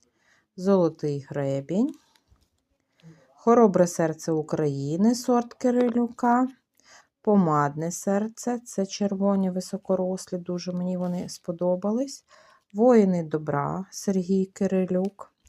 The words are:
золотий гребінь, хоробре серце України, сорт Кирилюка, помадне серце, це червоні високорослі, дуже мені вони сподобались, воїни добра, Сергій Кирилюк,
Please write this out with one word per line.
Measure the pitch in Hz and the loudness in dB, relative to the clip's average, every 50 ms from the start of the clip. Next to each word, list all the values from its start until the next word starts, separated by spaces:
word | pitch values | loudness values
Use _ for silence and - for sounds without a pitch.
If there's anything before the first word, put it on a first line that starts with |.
| _ _ _ _ _ _ _ _ _ _ - | _ _ _ _ _ _ _ _ _ _ -14
золотий | 185 180 196 196 185 170 156 160 - 156 147 143 139 135 - | -4 0 2 4 4 4 2 0 -2 -6 -4 -4 -6 -8 -6
гребінь, | 143 143 139 139 135 139 135 139 165 208 262 311 - - _ _ _ _ _ _ _ _ _ _ _ _ _ _ _ _ _ _ _ _ _ 165 - _ _ _ _ | -6 -4 -2 -2 -2 -4 -4 -2 0 0 0 0 -2 -10 _ _ _ _ _ _ _ _ _ _ _ _ _ _ _ _ _ _ _ _ _ -20 -20 _ _ _ _
хоробре | _ - 226 240 240 226 202 175 180 175 | _ 2 4 6 8 6 6 6 4 2
серце | 170 - - 165 160 156 - - 175 | 2 2 -2 -2 -2 -2 -4 -4 -2
України, | 160 156 151 - 165 156 156 147 139 139 139 143 160 175 208 233 247 | -2 -2 -2 -4 -2 -2 -2 -2 -2 -4 -4 -4 0 2 2 2 2
сорт | 240 - 262 240 240 240 240 - | 0 0 0 0 0 0 -4 -12
Кирилюка, | - - 247 240 247 247 240 233 240 240 233 - - 254 240 240 254 262 262 - _ _ _ _ _ _ _ - - _ _ _ _ | -2 -2 0 2 2 0 0 0 0 -2 -2 -4 -2 0 2 2 2 2 -2 -4 _ _ _ _ _ _ _ -20 -20 _ _ _ _
помадне | - 220 208 196 180 156 151 147 143 143 147 151 160 170 | 0 2 4 4 4 4 2 2 2 0 -2 -4 -6 -6
серце, | 175 - - 196 196 202 214 220 226 - - 240 247 240 - | -8 -6 -4 -2 -2 -2 -2 -4 -8 -8 -6 -6 -6 -6 -8
це | - - 202 196 | -8 -6 -6 -6
червоні | 196 - - 208 196 196 190 196 202 196 196 190 185 | -4 -4 -4 -2 -2 -2 0 0 0 2 0 0 -2
високорослі, | 180 185 185 - 190 190 - - 190 180 185 185 190 185 - - 185 | -2 -4 -8 -8 -10 -10 -2 -2 -2 -2 0 -4 -4 -6 -8 -8 -10
дуже | 180 175 - 180 175 175 180 | -8 -6 -6 -8 -6 -6 -6
мені | 180 180 180 180 180 | -6 -4 -4 -4 -4
вони | 180 180 180 175 180 - 180 | -4 -4 -4 -4 -6 -8 -10
сподобались, | - - - - 170 170 180 180 180 185 202 208 220 247 277 277 - - _ _ - _ _ _ _ _ _ _ 202 | -12 -12 -10 -10 -6 -2 -2 -2 -2 -2 -2 -4 -2 -2 -4 -6 -8 -18 _ _ -20 _ _ _ _ _ _ _ 0
воїни | 202 233 254 240 220 202 190 180 175 160 | 4 6 6 8 8 6 6 2 0 -2
добра, | 156 160 156 156 151 143 143 143 147 160 185 196 - | -2 -4 -4 -2 -2 -2 -2 -2 -2 -4 -6 -6 -10
Сергій | - - - 208 190 185 170 180 196 190 190 | -12 -6 -4 -2 -2 0 0 0 0 0 0
Кирилюк, | 190 _ - 196 185 190 185 185 180 180 180 190 202 _ - - _ _ _ _ | -2 _ -4 -2 0 0 0 0 0 0 -2 -2 -4 _ -12 -20 _ _ _ _